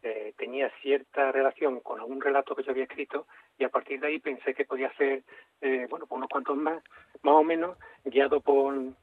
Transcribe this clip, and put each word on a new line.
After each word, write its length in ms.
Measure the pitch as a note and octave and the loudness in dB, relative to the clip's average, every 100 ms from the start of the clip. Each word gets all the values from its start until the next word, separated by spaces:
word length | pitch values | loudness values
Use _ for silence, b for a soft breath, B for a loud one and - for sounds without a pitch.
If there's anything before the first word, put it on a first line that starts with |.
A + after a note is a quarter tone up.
eh, 300 | A#2 G#2+ G#2+ - | -6 -6 -8 -10
tenía 320 | A#2 C3 B2+ - | -8 -4 -4 -4
cierta 500 | C3+ C#3 C3+ - C3+ | -2 -2 0 -2 0
relación 480 | C3 C3+ - D3 B2 | 2 0 2 -2 -2
con 200 | - A#2 | -8 -10
algún 220 | A2+ C3+ | -8 -4
relato 340 | C#3+ C#3 - C#3 | 0 0 0 -6
que 80 | |
yo 80 | C#3 | -4
había 120 | C3 | -4
escrito 420 | C3 - C#3+ C#3+ - B B _ | -4 -6 -8 -8 -10 B B _
y 60 | |
a 60 | B2+ | -2
partir 300 | B2+ - C3+ | -2 -4 -4
de 60 | D3 | -4
ahí 120 | D#3 | -4
pensé 340 | D#3 C3 - | -6 -6 -6
que 120 | C3 C#3 | -4 -4
podía 260 | C3+ C3 - | -2 -4 0
ser, 260 | C#3 C3+ _ B B _ | 0 0 _ B B _
eh, 260 | C#3 C3 A#2+ | -2 -2 -4
bueno, 160 | D#3 D#3 | -10 -8
pues 120 | B2+ | -8
unos 120 | C3+ | -6
cuantos 280 | D3+ B2+ C#3+ | -6 -2 -2
más, 260 | D#3 D#3+ - B B - | -2 -4 -10 B B -4
más 100 | D3 D3+ | 6 6
o 80 | |
menos, 340 | D#3 E3 E3+ F3+ B B | 6 2 -2 -6 B B
guiado 380 | - B2+ C#3 D3 | 0 2 4 2
por 340 | - C#3 C#3 C#3 C3 C3 | 4 4 4 -2 -6 -10